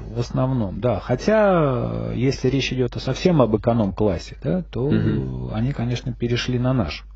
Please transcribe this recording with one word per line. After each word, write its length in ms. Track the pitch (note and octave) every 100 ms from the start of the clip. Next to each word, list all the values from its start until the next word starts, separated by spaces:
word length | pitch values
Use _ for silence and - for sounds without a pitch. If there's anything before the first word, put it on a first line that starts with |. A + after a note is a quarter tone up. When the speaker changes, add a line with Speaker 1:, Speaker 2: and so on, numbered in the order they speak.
| -
Speaker 1:
в 120 | A2+
основном, 600 | A#2+ C3+ C3 C3 G2+ F2+
да. 220 | A#2+ G2+
Хотя, 1120 | - B2+ - A3 G#3 F3+ D3 B2 A#2 A2+ A2+
если 340 | A2+ B2+ B2+ B2+
речь 240 | C3+ -
идет 240 | C3 B2 A2+
о 40 |
совсем 400 | C3 B2+ F#3 E3
об 140 | A2+ G#2+
эконом-классе, 800 | A#2 A#2 G2+ F#2+ G#2+ E2 - -
да, 200 | C#3 F3+
то 260 | E3+ A2 C3+
Speaker 2:
Мгм. 640 | A2 A2 C3+ C3+ B2+ B2
Speaker 1:
они, 200 | A2+ A#2+
конечно, 400 | C#3+ A#2 A#2+ -
перешли 440 | A#2 A#2+ A#2+ - B2
на 160 | B2
наш. 300 | C3 E2 - -